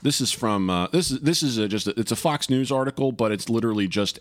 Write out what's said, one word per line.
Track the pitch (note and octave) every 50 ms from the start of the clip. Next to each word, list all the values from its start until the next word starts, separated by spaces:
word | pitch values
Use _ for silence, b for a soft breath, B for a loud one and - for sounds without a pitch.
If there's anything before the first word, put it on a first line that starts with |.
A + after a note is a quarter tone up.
This | - C#3+ C#3 -
is | C3 A2
from, | - - - A2 G#2 G2+ F#2+ F#2
uh, | F#2 F2 F2 -
this | - E3+ F3 -
is, | C3 C3
this | C#3 D3 E3+ -
is | D#3+ C#3 A#2+ A2
a, | G#2+ G#2
just | G2+ G#2+ - G#2
a, | - -
it's | A2 -
a | A#2
Fox | - - E3 D3 D3 - -
News | C3 C3 C3+ A#2+
article, | C3+ C3 C3 C3+ C3 - C#3 C3+
but | B2 G#2+ A#2 G#2+
it's | G#2+ G2 - -
literally | A2+ A#2 A2+ A#2 G#2+ G#2+ G2+
just | F#2 E2+ G#2 G2+ F2+ - -